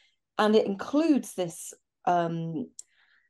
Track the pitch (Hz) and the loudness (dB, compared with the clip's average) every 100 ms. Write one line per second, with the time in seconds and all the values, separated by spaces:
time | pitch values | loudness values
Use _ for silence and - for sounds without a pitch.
0 | _ _ _ - 214 214 - 196 - 294 | _ _ _ 0 4 4 4 -4 -2 0
1 | 330 269 - - 180 165 - - _ _ | 4 2 0 -6 -6 -6 -16 -18 _ _
2 | - 175 170 165 165 160 - - - _ | 0 0 0 -2 -6 -6 -8 -12 -20 _
3 | _ _ _ | _ _ _